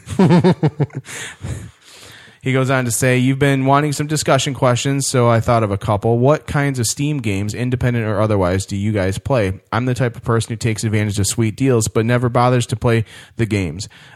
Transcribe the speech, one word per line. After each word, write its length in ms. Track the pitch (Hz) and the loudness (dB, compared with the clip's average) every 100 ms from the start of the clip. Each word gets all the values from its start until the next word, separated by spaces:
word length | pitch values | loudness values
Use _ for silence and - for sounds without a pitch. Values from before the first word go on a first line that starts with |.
| - - | -8 2
<laughs> 400 | 180 175 180 - 151 - 147 - - - - - - - - - - - - - - - | 4 6 4 2 0 -2 -6 -6 -14 -14 -14 -14 -10 -10 -12 -20 -20 -20 -20 -20 -20 -10
He 140 | - | -2
goes 160 | 131 131 | 0 2
on 160 | 135 127 | 0 0
to 60 | |
say, 260 | 113 131 127 | 0 2 2
"You've 220 | 127 135 | 2 2
been 260 | 143 139 131 | 2 2 4
wanting 260 | 139 151 | 2 2
some 160 | 139 151 | -2 -4
discussion 460 | 156 - 139 147 | -4 2 2 0
questions, 520 | 120 131 120 139 139 131 | 0 0 2 0 -2 0
so 200 | 131 120 | 2 4
I 140 | 117 | 2
thought 220 | 110 120 | 2 0
of 80 | 110 | 0
a 60 | 98 | -2
couple. 400 | - 104 113 117 | -2 0 0 2
What 280 | 127 151 - | 2 2 0
kinds 320 | 151 143 131 | -2 -2 -2
of 60 | 117 | -4
Steam 320 | - 147 147 | -2 -4 -2
games, 360 | 113 98 104 | -4 -4 -4
independent 520 | 104 123 123 127 120 107 | -4 -4 -2 0 0 -2
or 160 | 101 | 0
otherwise, 440 | 107 104 90 95 95 | 2 2 2 0 -2
do 120 | 101 | -4
you 160 | 101 | -2
guys 240 | 107 95 95 | 0 0 -2
play? 420 | - 135 98 92 _ | -2 0 0 -4 _
I'm 100 | 107 127 | -2 -2
the 100 | 123 | 0
type 200 | 127 - | -2 -4
of 80 | |
person 280 | - 117 - | -2 -2 -2
who 40 | 110 | -4
takes 280 | 113 107 113 | -4 -2 -2
advantage 340 | 104 107 98 | 0 0 0
of 80 | 98 | -2
sweet 300 | - 113 104 | 0 -2 0
deals, 320 | 135 120 107 | 2 2 2
but 160 | - 113 | 0 0
never 240 | 123 123 | 0 2
bothers 360 | 123 123 127 117 | 2 2 2 0
to 100 | 117 | -2
play 260 | 127 117 107 - - - | 0 0 -2 -10 -20 -6
the 100 | 113 | -2
games. 420 | 104 90 78 98 - - | -2 -4 -6 -12 -16 -20